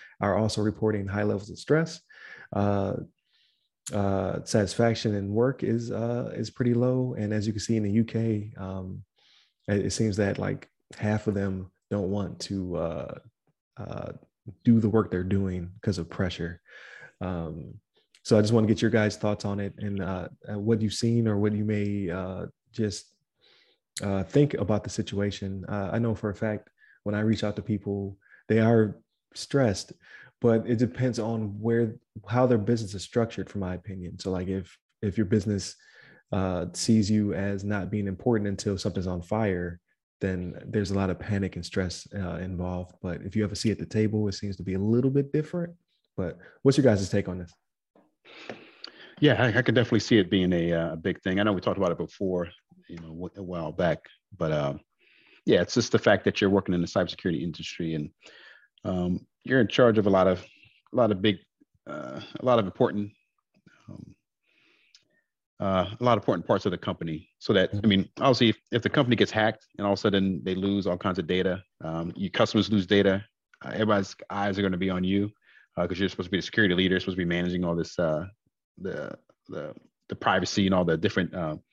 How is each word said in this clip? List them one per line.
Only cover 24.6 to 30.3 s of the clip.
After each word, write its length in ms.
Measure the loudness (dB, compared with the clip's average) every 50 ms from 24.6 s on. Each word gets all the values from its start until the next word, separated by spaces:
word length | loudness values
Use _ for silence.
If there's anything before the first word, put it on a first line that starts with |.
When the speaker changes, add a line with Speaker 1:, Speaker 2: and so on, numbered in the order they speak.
| -2 0 0 -2 -2
Speaker 1:
the 60 | -4
situation. 760 | -6 -6 -6 -6 -4 -4 -2 -2 -4 -6 -8 -8 -8 -8 -8 -6
Uh, 220 | -6 -4 -4 -2
I 60 | -2 -2
know 160 | 0 0 -2
for 160 | -2 -2 -6
a 60 | -4
fact 340 | -2 -2 -4 -4 -4 -8 _ _ _ _ -20 _ _ -6
when 120 | -4 -2
I 60 | 0
reach 220 | 2 2 2 2 0
out 120 | -2 -4
to 80 | -4 -4
people, 560 | -4 -4 -4 -2 -4 -4 -4 -4 -6 -10 -12 _ _ _ -12 _ 2
they 120 | 4 4
are 420 | 6 6 6 6 4 4 0 -6 _ _ _ _ _ _ -14
stressed, 600 | -14 -8 -2 0 2 4 2 2 0 -4 -12 -16 _ _ -20 -20 -20 -20 -20